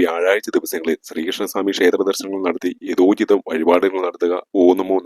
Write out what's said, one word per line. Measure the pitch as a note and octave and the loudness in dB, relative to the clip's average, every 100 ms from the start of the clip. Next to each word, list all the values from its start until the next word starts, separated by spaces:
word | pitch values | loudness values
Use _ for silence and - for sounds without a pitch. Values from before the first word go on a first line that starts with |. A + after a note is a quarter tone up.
വ്യാഴാഴ്ച | F2 E2+ F#2 G#2 A2+ F2+ | 2 2 0 0 0 -4
ദിവസങ്ങളിൽ | - E2+ D#3+ - - | -2 -6 -4 -4 -6
ശ്രീകൃഷ്ണസ്വാമി | - E2 F2+ G2+ G2+ G2 G2 | -8 -6 -6 -6 -2 -2 2
ക്ഷേത്ര | F2+ F#2 F#2+ | 2 2 0
ദർശനങ്ങൾ | F#2+ F#2+ G2 F#2 | -2 -6 -4 -4
നടത്തി | E2+ F2+ F2 F#2+ | -4 -6 -6 -6
യഥോചിതം | F2 F#2 G#2+ G#2+ G2+ D#2+ | 2 2 4 2 0 0
വഴിപാടുകൾ | D#2+ D#2+ F2 F#2+ F#2+ F#2 | -2 2 2 2 -2 -6
നടത്തുക. | E2+ E2+ F2+ - G2 | -2 -2 -2 -4 2
ഓം | F2+ F#2 | 4 4
നമോ | F#2+ F#2+ | 2 -2